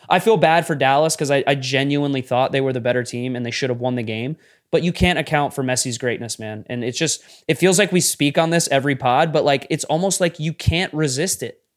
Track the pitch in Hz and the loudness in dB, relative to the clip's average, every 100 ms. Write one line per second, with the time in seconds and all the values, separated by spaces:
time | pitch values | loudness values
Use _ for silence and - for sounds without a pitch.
0 | - 185 220 214 160 165 165 147 135 139 | 0 2 4 4 4 4 2 2 4 4
1 | 160 - 139 139 135 143 127 131 139 143 | 2 0 0 2 2 0 0 0 0 0
2 | 143 135 123 123 135 139 135 127 120 123 | 0 -2 -2 0 2 0 0 -2 0 -2
3 | 117 120 127 123 120 - 131 120 127 123 | -2 -6 -6 -6 -6 -4 -4 -2 -2 -4
4 | 110 110 127 160 _ _ _ 151 175 175 | -4 -6 -6 -8 _ _ _ 0 0 2
5 | 180 156 147 151 143 - 127 127 131 117 | 2 2 0 0 0 -4 -2 -2 -4 -4
6 | 127 113 117 - 107 107 - 123 120 123 | -4 -4 -8 -10 -10 -12 -8 -6 -6 -2
7 | 160 - - - - 156 175 185 190 185 | -4 -4 -10 -12 -4 2 4 4 4 2
8 | - - 143 170 165 170 - 139 139 131 | 0 0 0 2 2 2 2 0 0 0
9 | 127 127 165 151 143 139 - 156 - 160 | 2 2 2 2 2 0 -2 -6 -2 -2
10 | 190 180 175 165 156 - - 165 190 151 | 0 0 -2 -2 -6 -2 0 0 -2 -2
11 | 151 131 185 - 120 - _ | -2 -2 -4 -4 -8 -12 _